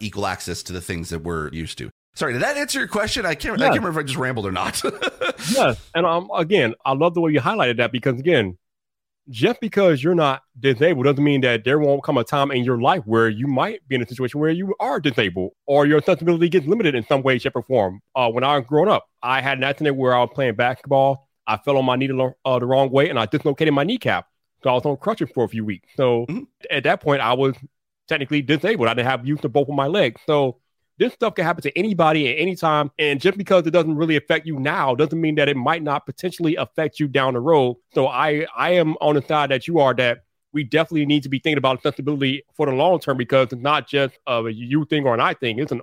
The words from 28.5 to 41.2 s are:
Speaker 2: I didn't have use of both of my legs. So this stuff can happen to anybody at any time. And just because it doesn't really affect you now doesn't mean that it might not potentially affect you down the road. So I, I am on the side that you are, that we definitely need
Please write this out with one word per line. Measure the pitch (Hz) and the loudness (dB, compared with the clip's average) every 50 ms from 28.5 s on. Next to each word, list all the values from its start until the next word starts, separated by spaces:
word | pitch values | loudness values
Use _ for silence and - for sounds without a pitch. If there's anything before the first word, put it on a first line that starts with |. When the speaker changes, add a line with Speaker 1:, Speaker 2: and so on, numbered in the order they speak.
| 156 139 - 202 220 180 117 113 | 0 0 2 0 0 2 2 0
Speaker 2:
I | 117 | 0
didn't | 123 120 127 | 0 0 0
have | 131 120 123 | -2 -2 -2
use | 139 151 147 - | -4 -4 -4 -2
of | 131 113 | 0 0
both | 143 139 127 | 0 0 0
of | 143 | 0
my | 139 135 | -2 -2
legs. | 143 180 208 160 120 104 - - | 0 2 0 0 0 -2 -4 -2
So | - 151 147 139 127 - _ _ _ _ _ _ _ _ - | 0 0 2 2 0 -2 _ _ _ _ _ _ _ _ -2
this | 214 247 - | -2 -2 0
stuff | - 240 208 - | -2 -4 -2 -2
can | 190 165 | -2 -2
happen | 165 170 165 - | -2 -2 -2 -4
to | 139 - | -6 -2
anybody | 175 202 220 196 170 165 156 160 156 147 143 | -2 -2 0 2 2 4 4 4 2 2 0
at | - | 0
any | 156 160 190 180 | 0 -2 -2 -2
time. | - 170 160 151 151 147 143 - - | 0 0 2 2 2 0 -2 -2 -2
And | 151 147 143 131 | 0 0 0 2
just | - 196 196 | 0 0 0
because | 202 180 - 196 180 160 | 0 0 2 2 2 4
it | 165 | 4
doesn't | 156 175 156 160 156 | 2 2 2 2 0
really | 147 165 160 156 | 0 0 2 0
affect | 139 - - 165 156 156 | 0 2 0 -2 0 -2
you | 160 151 135 | -4 -6 -4
now | 131 147 170 190 147 135 123 | -2 -2 0 0 0 0 2
doesn't | 123 156 151 160 165 | 2 0 0 0 -2
mean | 160 156 151 | 0 0 2
that | 151 143 | 2 2
it | 143 143 | 2 0
might | 131 120 147 165 170 | 0 0 0 0 0
not | 156 - 139 147 - | -2 -4 -4 -4 -6
potentially | - - - - 180 175 - 170 156 170 | -8 -12 -8 -8 -8 -4 -2 -2 0 0
affect | 175 131 - - - 160 151 - - | -2 -4 -6 -4 -4 -4 -4 -2 -4
you | 151 | -2
down | 139 123 139 131 131 127 | 0 2 2 2 2 0
the | 120 | 0
road. | 123 160 165 147 127 123 120 - _ _ - | 2 4 4 4 4 2 -2 -6 _ _ -2
So | 156 131 | 0 0
I, | 123 123 127 151 156 151 147 160 - - | 0 0 0 0 0 0 -2 -4 -6 -4
I | 117 139 170 | -2 0 2
am | 180 180 160 156 151 - | 2 2 2 2 0 0
on | - 151 151 | 0 2 2
the | 143 | 2
side | - - 160 151 143 135 | 0 0 0 0 2 0
that | 135 127 - | 0 -2 -2
you | 165 170 160 | 0 2 2
are, | 143 131 117 | 4 4 4
that | 120 127 120 117 - _ _ _ _ _ _ | 2 2 0 0 -2 _ _ _ _ _ _
we | - 151 147 | -6 -6 -4
definitely | 110 151 156 165 - 165 151 147 | 0 0 0 0 0 0 -2 2
need | 143 147 147 | 2 2 2